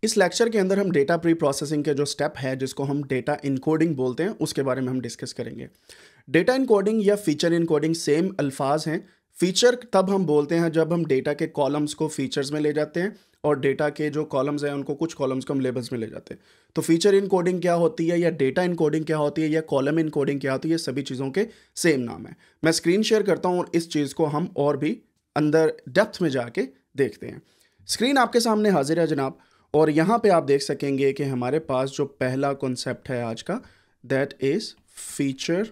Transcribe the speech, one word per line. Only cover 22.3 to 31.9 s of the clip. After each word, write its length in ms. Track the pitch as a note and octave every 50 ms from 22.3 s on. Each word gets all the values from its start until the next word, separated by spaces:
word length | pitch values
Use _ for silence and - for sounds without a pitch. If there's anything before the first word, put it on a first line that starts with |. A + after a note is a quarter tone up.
| - _ _ _ _ _ -
मैं 100 | D#3+ D#3+
स्क्रीन 300 | D#3+ - E3+ F3 G3+ A3
शेयर 200 | - A3 G#3+ G3+
करता 260 | G3+ E3+ D#3 - F#3
हूँ 100 | F3+ F3+
और 120 | F3 - -
इस 140 | E3+ E3 E3+
चीज़ 240 | - D3+ D3 C3+ -
को 120 | - D#3+
हम 260 | D3+ C#3+ D3+ E3+ F3+ -
और 200 | - C#3+ C#3+ D3
भी 140 | C3+ C#3+ D#3 G#3+ - _ _ _ _ _ _ _
अंदर 360 | C#3+ D3+ D3+ D3 D#3+ D#3+ D#3 - - - -
डेप्थ 320 | B2+ F3+ G#3 A3 - - F#3
में 60 | D#3+
जाके 320 | C3 C3+ A#2 A#2 A2+ - - C4 - _ _ _ _
देखते 300 | - C3+ A2+ - - -
हैं। 140 | G2 G2+ - - _ _ _ _ _ _ _ - -
स्क्रीन 300 | - - G#3+ C4 C#4+ C#4
आपके 220 | B3 A3+ - A#3+
सामने 300 | A3+ A#3 A3 G#3+ G#3+ G#3
हाजिर 300 | F#3+ D#3 C#3 C#3 E3 E3
है 60 | E3
जनाब, 320 | D3+ D3+ C#3+ C3+ C3+ C3+ _ _ _ _ _ _ _ -
और 160 | D3+ D#3 D3+
यहाँ 280 | D3 D#3 D#3+ F3+ A3+ A#3
पे 100 | A3+ G#3
आप 140 | F#3 E3 D3+
देख 200 | C#3 C#3+ C#3+ C#3
सकेंगे 500 | - D3 C3+ - C#3+ C#3 C3+ C#3 C#3 C3+
कि 120 | C#3+ D3
हमारे 340 | C3+ C3+ B2 B2 B2 C3 D#3+
पास 300 | D#3+ - C3+ B2+ C3 C3+